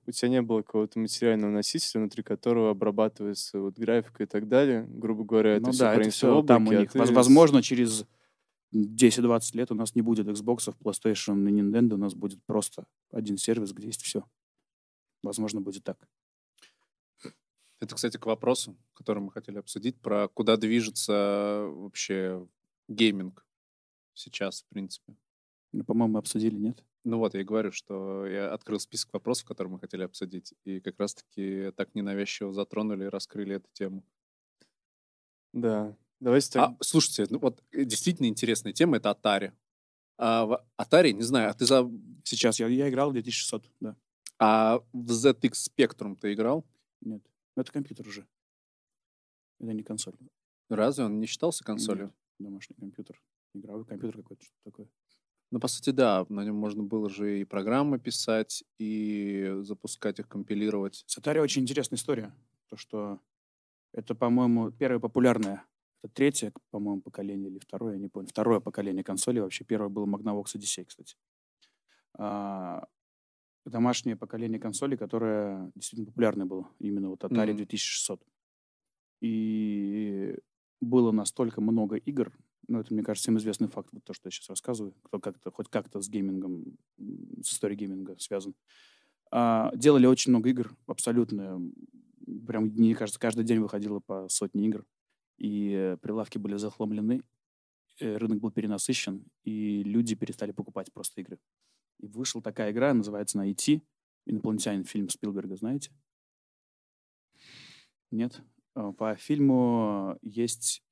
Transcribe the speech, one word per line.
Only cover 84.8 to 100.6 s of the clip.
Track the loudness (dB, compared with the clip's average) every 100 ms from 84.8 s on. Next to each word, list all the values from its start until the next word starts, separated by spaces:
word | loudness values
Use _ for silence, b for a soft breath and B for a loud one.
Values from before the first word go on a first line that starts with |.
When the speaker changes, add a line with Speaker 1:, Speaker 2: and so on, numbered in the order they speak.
| -8 -14
Speaker 2:
кто | _ -8
как-то, | -8 -10 -12
хоть | -12 -6
как-то | -6 -6 -8
с | -6
геймингом, | -4 -2 -4 -6 -8 -12 -18 _ -18
м, | -14 -14 -14 -10
с | -6
историей | -4 -4 -4
гейминга | -8 -8 -12 -12
связан. | -8 -8 -8 -14 _ b b b b b _
А, | 0 2 2 0 4
делали | 8 8 8
очень | 6 4
много | 4 2
игр, | 0 -4 -10 -10
абсолютно, | -6 -2 0 0 -2
м, | -6 -8 -10 -12 -20 -20 _ _ -14 -12 -6
прям, | -2 0
мне | 4 4 4
кажется, | -4 -2
каждый | -2 0
день | 2 2
выходило | 0 -4 -4 -6
по | -6 -8 -6
сотне | -4 -2 0 0
игр, | -2 -8 _ _ _ _ -8
и, | -6 -2 -2
э, | -2 -2 -4
прилавки | -6 -6 -6 -8
были | -6 -6
захламлены, | -6 -6 -6 -2 -2 -2 -4 _ _ _ _ _ _ -10
э, | -6 -4
рынок | -2 -2
был | -2
перенасыщен, | -4 -4 -2 -2 -4 -4 -8 -12 _
и | -8 -6 -4 -4
люди | -2 0 0 -2
перестали | -6 -6 -8
покупать | -8